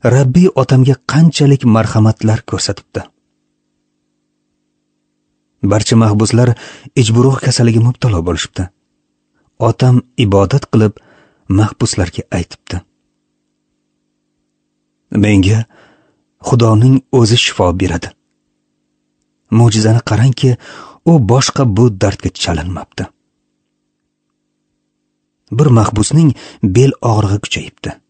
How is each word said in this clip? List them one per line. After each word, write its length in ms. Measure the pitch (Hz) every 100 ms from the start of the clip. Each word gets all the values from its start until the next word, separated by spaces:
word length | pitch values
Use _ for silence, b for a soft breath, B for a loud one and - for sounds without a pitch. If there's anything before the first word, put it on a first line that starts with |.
Rabbiy 440 | 120 123 139 135 180
otamga 460 | - 127 131 131 131
qanchalik 600 | - 139 165 - 143 139
marhamatlar 760 | 123 110 110 117 107 107 110 107
ko'rsatibdi. 600 | - - - 101 _ - - _ _ _ _ _ _ _ _ _ _ _ _ 50 50 50 50 50 _ _ _ _ _ _ _ _
Barcha 320 | 101 104 104 113
mahbuslar 540 | 113 104 110 113 120 117 B B B
ijburuh 460 | - 110 113 131 131
kasaliga 400 | 135 - 120 113
mubtalo 400 | 117 123 127 95
bo'lishibdi. 440 | 82 85 - - 92 _ _ _ _ _ _ _ _ _
Otam 420 | 117 113 127 123 - -
ibodat 520 | 117 98 98 143 -
qilib, 260 | 117 107 - b b b b b
mahbuslarga 760 | 95 104 - 120 - 87 - -
aytibdi: 540 | - 85 - - 90 - _ _ _ _ _ _ _ _ _ _ _ _ _ _ _ _ _ _ _ _ _ _
"Menga 480 | - 104 101 95 110 113 b b b b b b _
Xudoning 540 | - 123 117 107 123 135 -
o'zi 280 | 135 113 117
shifo 300 | - - 90
beradi. 380 | 87 95 82 - _ _ _ _ _ _ _ _ _ _ _ _ _ _
Mo'jizani 500 | 110 117 107 110 113
qarangki, 480 | - 107 131 123 131 120 B B B B
u 120 | - 165
boshqa 440 | 101 120 131 - 131
bu 200 | 98 123
dardga 380 | 98 101 92 92
chalinmabdi." 720 | - - 82 85 92 - - 98 _ _ _ _ _ _ _ _ _ _ _ _ _ _ _ _ _ _ _ _ _ _ _ _
Bir 160 | 110 147
mahbusning 640 | 117 104 107 104 147 160 - B B
bel 300 | 104 92 135 -
og'rig'i 400 | 120 107 101 104
kuchayibdi. 520 | - - - _ - - _